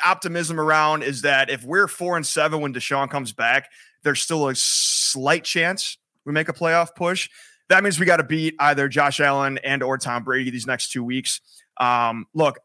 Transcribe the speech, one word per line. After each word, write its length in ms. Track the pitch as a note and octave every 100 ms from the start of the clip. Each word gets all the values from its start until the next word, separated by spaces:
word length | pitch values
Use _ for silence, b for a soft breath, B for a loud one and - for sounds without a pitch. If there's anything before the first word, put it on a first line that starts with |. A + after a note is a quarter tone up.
| E3
optimism 540 | F#3 F3+ E3+ D#3+ D#3+
around 440 | D#3 D#3 D3+ D#3
is 180 | C3+ C3
that 260 | C#3+ C3+ C3+
if 140 | C3
we're 240 | A#2+ F3+ G3+
four 280 | - F3 F3
and 100 | D3
seven 360 | D#3 D#3 D#3
when 120 | D3
Deshaun 360 | B2+ - C#3 C#3
comes 240 | C#3+ A#2+
back, 360 | - A#2 C3 - b b b
there's 180 | D3 C#3+
still 260 | - E3 C#3
a 80 | B2+
slight 880 | - - - - - C3+ C3+ E3+
chance 540 | - F3 E3 G3 - - _ _ -
we 60 |
make 160 | D3+ D#3+
a 40 |
playoff 420 | D3+ E3 E3 E3+ -
push. 340 | F3 F3+ - b b b -
That 140 | F#3
means 160 | G3+ D#3
we 60 | F3+
gotta 180 | E3+
beat 320 | C#3 D#3+ D#3 D#3
either 280 | D3 C#3+ C#3
Josh 320 | C#3 C#3+ C3
Allen 400 | D3 C#3 C3+ C3+
and 200 | C3+ C3+
or 140 | B2+ C3
Tom 260 | C3 A#2+
Brady 260 | A#2 C3 B2+
these 180 | B2 A#2+
next 240 | B2+ -
two 120 | C3
weeks. 380 | A#2+ B2+ - - b b b -
Um, 480 | B2 A#2+ A#2 A2+ F#2+
look, 240 | D#3 D3+ -